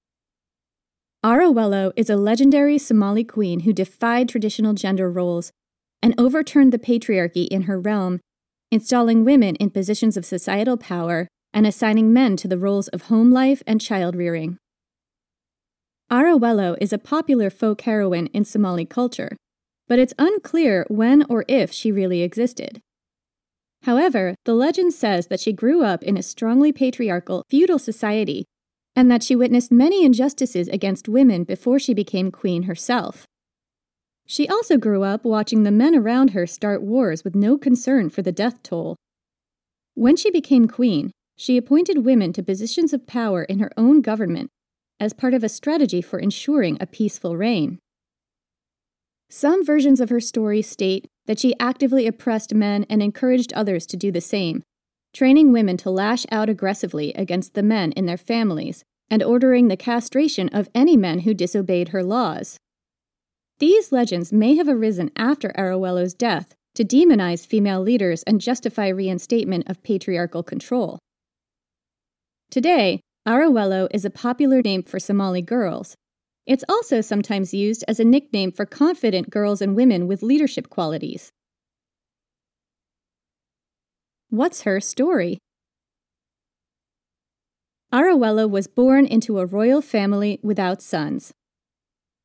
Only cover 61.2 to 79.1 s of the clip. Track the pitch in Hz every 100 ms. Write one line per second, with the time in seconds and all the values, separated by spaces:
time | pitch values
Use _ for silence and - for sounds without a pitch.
61.2 | 190 190 175 208 185 180 170 190 180 240
62.2 | 202 - - - _ _ _ _ _ _
63.2 | _ _ _ - 302 427 - 254 233 175
64.2 | 175 214 226 311 302 240 220 180 165 -
65.2 | 233 294 202 - 190 185 185 180 180 -
66.2 | 240 170 - _ _ - 208 262 349 220
67.2 | 180 170 - 214 202 190 190 240 185 165
68.2 | - 214 240 247 220 220 196 190 190 180
69.2 | - 233 185 175 - 185 - 196 - 170
70.2 | 175 170 170 - - 247 190 - _ _
71.2 | _ _ _ _ _ _ _ _ _ _
72.2 | _ _ - 262 294 339 190 185 _ _
73.2 | 214 247 320 233 196 190 190 208 196 -
74.2 | 240 247 277 262 220 190 175 190 - 196
75.2 | 190 180 170 240 190 - - - _ _
76.2 | _ _ - 262 - 427 466 233 214 208
77.2 | 208 202 185 196 208 226 - 226 226 277
78.2 | - 202 185 - 202 - 320 359 226